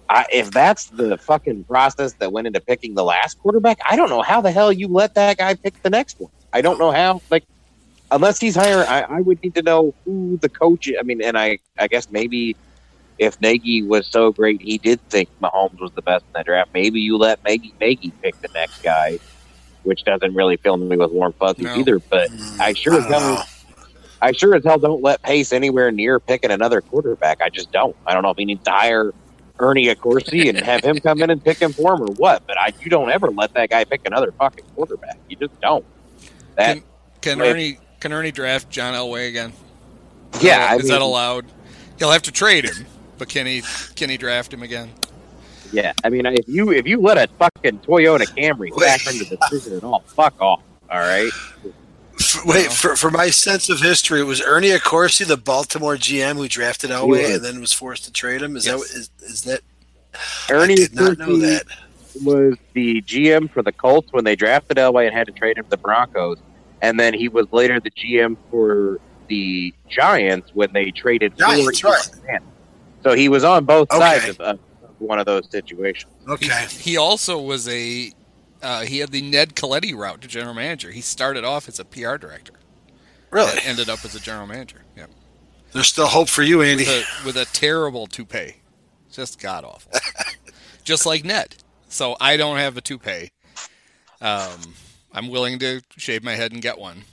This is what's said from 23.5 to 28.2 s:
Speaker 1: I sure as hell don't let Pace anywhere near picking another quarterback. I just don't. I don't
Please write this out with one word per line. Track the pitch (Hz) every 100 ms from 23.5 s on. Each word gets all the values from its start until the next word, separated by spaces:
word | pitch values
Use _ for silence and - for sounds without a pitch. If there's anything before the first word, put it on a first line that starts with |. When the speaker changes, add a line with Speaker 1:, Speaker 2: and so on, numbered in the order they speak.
| - - - - - - _
Speaker 1:
I | 123
sure | 131 196
as | 185
hell | 151 156
don't | 147 156
let | 135 139
Pace | - 147 139
anywhere | 127 139 131 123
near | 104 113 127
picking | - 127 113
another | 101 113 113
quarterback. | - 139 147 107 78 78
I | 82
just | - 87
don't. | 95 120 - 82
I |
don't | 92